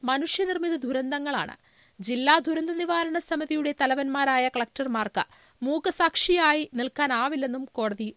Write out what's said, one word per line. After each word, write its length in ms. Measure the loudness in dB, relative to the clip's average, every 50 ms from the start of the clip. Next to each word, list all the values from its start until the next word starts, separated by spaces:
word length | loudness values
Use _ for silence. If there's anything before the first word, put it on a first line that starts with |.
| -4
മനുഷ്യനിർമ്മിത 720 | -2 -2 0 0 -2 -2 0 0 0 -2 -2 -2 -2 -4
ദുരന്തങ്ങളാണ്. 800 | -4 -2 -2 -2 -2 -2 -4 -4 -4 -4 -4 -4 -4 -4 -6 -10 -16 _ _ _ _ _ _ _ -8
ജില്ലാ 360 | -6 -4 -2 2 6 6 6
ദുരന്ത 340 | 6 6 2 -2 -2 -2 -2
നിവാരണ 460 | -2 -2 -2 0 0 0 0 0 -2 -4
സമിതിയുടെ 520 | -2 -2 -2 -2 -2 0 -2 0 0 -2 0
തലവന്മാരായ 720 | 2 2 2 2 0 0 -2 0 0 2 2 4 4 2
കളക്ടർമാർക്ക് 760 | 2 0 -2 -4 -4 -4 -6 -4 -2 -2 -2 -2 -2 -2 -4 -4 -4 -8 -20 -20 -20 _ -6
മൂകസാക്ഷിയായി 1040 | -2 -2 0 0 0 0 0 2 2 2 2 2 2 4 4 4 6 4 4 2 0 -4 -4
നിൽക്കാനാവില്ലെന്നും 880 | -4 -4 -4 -2 -2 0 0 2 0 0 0 0 -2 -2 -4 -4 -6 -8 -8
കോടതി 380 | -4 -4 -2 -2 -2 -4 -6 -8 -6